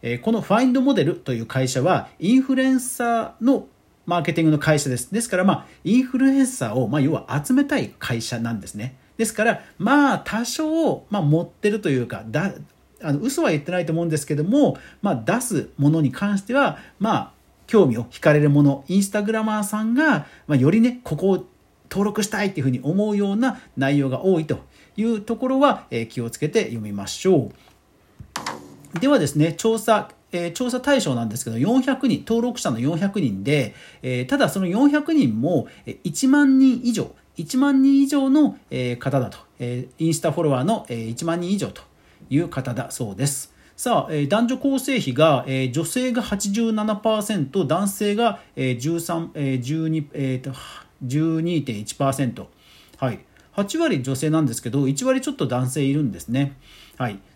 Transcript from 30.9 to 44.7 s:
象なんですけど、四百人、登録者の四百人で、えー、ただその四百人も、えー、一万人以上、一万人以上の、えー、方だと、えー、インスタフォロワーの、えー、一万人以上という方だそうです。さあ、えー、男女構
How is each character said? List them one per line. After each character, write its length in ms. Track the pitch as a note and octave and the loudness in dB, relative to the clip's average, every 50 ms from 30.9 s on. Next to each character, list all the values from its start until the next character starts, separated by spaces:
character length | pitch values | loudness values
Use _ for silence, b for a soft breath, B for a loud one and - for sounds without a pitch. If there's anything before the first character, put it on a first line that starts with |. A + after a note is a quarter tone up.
| C#4+ B3+ | 2 2
象 140 | - D3+ B2+ | 2 0 -2
な 100 | A#2 A#2 | -2 -2
ん 40 | A2 | -4
で 60 | G#2 B2 | -6 -6
す 60 | - | -8
け 60 | A#2 | -6
ど、 80 | A2+ A2+ | -2 -2
四 240 | C3+ G3 B3 C4+ | 0 2 2 2
百 260 | B3+ C#4 C4 C4+ - B3+ | 2 2 0 0 0 0
人、 120 | F#3+ - | 0 0
登 260 | - - A3+ A#3 A3+ | 0 -2 -2 0 0
録 140 | B3 - - | -2 -4 -4
者 100 | - E3 | -4 -4
の 80 | A#2 A2+ | -2 -2
四 220 | B2 C#3+ E3+ D#3+ | -2 -2 -2 0
百 200 | G3 G3 G3 G#3+ | -2 -2 -2 0
人 240 | E3 A#2+ G2 F#2+ G2 | -2 -2 -2 -2 -2
で、 300 | C3+ D3+ D3 B2 G2+ B B B B B B - | 0 0 0 0 -2 B B B B B B -8
え 180 | B2+ B2+ B2 | -6 -4 -4
ー、 60 | B2 B2+ | -2 -2
た 100 | C4+ C#4 | 0 2
だ 100 | B3+ E3 | 2 2
そ 120 | - G3 | 2 -2
の 80 | F#3+ F3 | -2 -2
四 240 | F3+ A3+ C#4 C#4+ | 2 4 4 4
百 240 | C#4+ D4+ D4 E4 E4 | 4 2 0 2 2
人 260 | D4+ A#3 B2 G#2+ A2 | 2 2 2 2 0
も、 260 | B2 E3+ F3+ C3 - B B B B - | 0 0 0 0 -2 B B B B -14
え 60 | - | -14
ー、 40 | - _ | -10 _
一 240 | F3 D3 - - C4 | -8 -4 0 2 4
万 320 | C4+ D4 D4 C4+ C4 C4 | 4 4 6 6 6 6
人 220 | C4+ C4 A#3+ A#3+ - | 6 6 4 2 0
以 100 | A#3+ A#3 | -2 -2
上、 220 | G3 - - - _ _ _ _ | -2 -4 -6 -8 _ _ _ _
一 220 | - D#3+ D3+ - B3+ | -12 -10 -4 -2 0
万 240 | C#4 C#4+ C4+ C4+ | 2 4 4 4
人 220 | C4+ C#4 C#4 C#4 C#4 | 4 6 6 4 4
以 40 | C4+ | 4
上 220 | D4+ C#4 C4+ C4+ | 2 0 2 4
の、 300 | C4+ D#4 D4 A3+ - - - _ | 4 4 4 4 2 -4 -12 _
え 240 | - B2+ B2+ B2 B2 | -6 -4 -4 -4 -4
ー、 60 | A#2+ | -4
方 200 | - - C#3+ C3+ | -4 0 0 0
だ 120 | B2 C3 | 0 -2
と、 80 | - - - _ _ _ | -6 -12 -20 _ _ _
え 300 | B2+ A#2+ B2 B2 B2+ - - _ | -8 -6 -6 -8 -8 -10 -8 _
ー、 80 | D#3+ | -2
イ 40 | E3 | -2
ン 40 | D#3+ | 0
ス 80 | D#3+ | 0
タ 100 | - E3 | -2 -2
フ 100 | D3 F3 | -2 0
ォ 20 | E3 | 0
ロ 80 | D3+ | 0
ワ 100 | C3+ B2 | 2 2
ー 20 | C3 | 0
の、 200 | F3+ A3+ G#3 - - | 0 -2 -2 -4 -8
え 100 | B2 A#2 | -10 -8
ー、 100 | A2+ A2+ | -6 -8
一 180 | A#2 - - | -8 -6 -4
万 160 | E3 E3 F3 | -4 -4 -4
人 80 | F3 F3 | -2 -2
以 80 | G3+ G3 | -2 -4
上 120 | C#3+ G2 | -4 -6
と 120 | - - - _ _ b b b b b b - | -8 -14 -20 _ _ b b b b b b -2
い 80 | C3 D3 | 0 0
う 100 | F3 - | 0 0
方 260 | - C3+ B2 B2 A2+ | -4 -6 -6 -6 -6
だ 180 | B2+ A#2 - | -6 -8 -8
そ 200 | - - B2+ G#2 | -8 -8 -8 -8
う 40 | G2 | -4
で 120 | F#2+ C3+ D3 | -4 -4 -4
す。 260 | - - - b b b b b b | -4 -6 -10 b b b b b b
さ 300 | - - B3 A#3 D#3 C3 - | -8 -2 0 0 0 0 -2
あ、 60 | D#3+ | -2
え 80 | D3+ | -2
ー、 60 | D3 C3+ | 0 0
男 200 | G3+ A3 A#3+ A#3 | 2 2 2 0
女 80 | C4 C4 | -2 -2
構 220 | - C#4 | 0 0